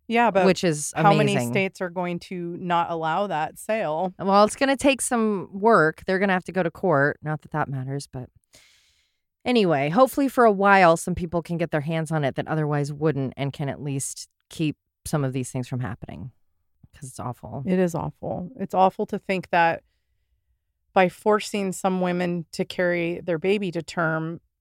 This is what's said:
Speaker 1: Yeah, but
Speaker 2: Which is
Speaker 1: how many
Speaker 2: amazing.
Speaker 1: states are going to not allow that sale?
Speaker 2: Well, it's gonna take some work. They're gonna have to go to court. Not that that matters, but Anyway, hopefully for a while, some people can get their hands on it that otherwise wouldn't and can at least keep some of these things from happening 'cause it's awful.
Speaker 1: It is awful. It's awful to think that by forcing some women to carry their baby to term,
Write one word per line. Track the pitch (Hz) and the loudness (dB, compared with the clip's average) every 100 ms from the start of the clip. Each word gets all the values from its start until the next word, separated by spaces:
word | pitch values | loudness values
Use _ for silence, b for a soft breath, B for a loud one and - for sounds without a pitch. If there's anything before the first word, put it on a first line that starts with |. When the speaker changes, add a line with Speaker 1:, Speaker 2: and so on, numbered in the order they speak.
| - | -2
Speaker 1:
Yeah, | 226 240 | 2 4
but | 190 185 | 4 4
Speaker 2:
Which | 175 | 4
is | 185 151 - - | 0 -2 -4 2
Speaker 1:
how | 160 | 4
many | 156 143 | 6 4
Speaker 2:
amazing. | - 120 | 0 0
Speaker 1:
states | 156 190 - | -2 -2 -4
are | 185 | -8
going | 175 175 175 | -4 -4 -6
to | - 185 170 175 | -8 -8 -8 -8
not | 180 170 170 | -2 -2 0
allow | 170 160 170 202 | -2 -2 -2 -2
that | 156 156 - | -4 -6 -8
sale? | - 220 170 156 185 - | -4 -2 -2 -2 -4 -4
Speaker 2:
Well, | 196 196 | 2 6
it's | 214 - | 6 4
gonna | 269 277 | 0 2
take | 285 269 | 2 2
some | - 240 220 202 156 | 0 0 0 -2 -6
work. | 196 208 208 156 - - | 0 4 6 4 2 -2
They're | 185 | 0
gonna | 202 | 2
have | 185 | 0
to | - | 0
go | 180 | -2
to | 170 | -2
court. | - 190 143 143 - | 0 2 4 2 0
Not | 151 151 | -6 -6
that | - | -6
that | 156 147 | -4 -4
matters, | 139 127 139 - | -4 -6 -8 -10
but | 131 127 _ _ b b b b b b b _ _ | -14 -14 _ _ b b b b b b b _ _
Anyway, | - 247 190 147 143 | 0 2 4 2 2
hopefully | 180 262 - 277 | 4 2 2 0
for | - | 4
a | 233 | 4
while, | 196 196 196 175 165 | 6 6 8 6 4
some | - | 0
people | 175 175 175 | -6 -4 -6
can | - 170 | -4 -4
get | 165 | -2
their | 156 | -2
hands | 143 160 156 | -2 -4 -2
on | 160 | -2
it | 156 | -2
that | 113 - | -2 -4
otherwise | 156 151 147 143 | -2 0 -2 -4
wouldn't | 143 156 139 131 - | -2 -2 0 -4 -4
and | 139 | -6
can | - 143 | -4 -6
at | 85 | -6
least | 143 135 - - - _ _ | -6 -6 -8 -12 -18 _ _
keep | - 156 - _ _ - | -4 -4 -4 _ _ -6
some | 151 | -2
of | 135 | -2
these | 131 123 | -4 -6
things | 135 123 | -6 -6
from | 123 | -6
happening | 123 113 - 73 120 - _ _ _ _ _ | -6 -10 -14 -14 -16 -18 _ _ _ _ _
'cause | - 131 | -20 -20
it's | - | -12
awful. | 123 123 - 113 127 | -12 -10 -12 -10 -2
Speaker 1:
It | 185 | 0
is | 180 | 0
awful. | 165 151 - - - 180 262 | -2 -8 -8 -10 -8 -10 -10
It's | 190 | -4
awful | 180 190 - 208 | 2 2 0 -6
to | 202 | -6
think | - 190 - | -4 -6 0
that | 180 165 160 _ _ _ _ _ _ _ _ _ _ _ | 2 2 0 _ _ _ _ _ _ _ _ _ _ _
by | - 185 | 2 2
forcing | - 214 208 - 208 190 | 2 0 2 0 -6 -4
some | 175 196 185 | -2 -2 0
women | 180 180 175 175 160 | 0 0 -2 -4 -6
to | - | -6
carry | 185 - 180 175 170 170 | -6 -2 0 0 -2 -4
their | 180 165 | -4 -2
baby | 185 208 196 | 0 0 -2
to | 170 | -6
term, | 156 - 160 160 160 165 _ _ | -6 -2 -2 -2 -6 -10 _ _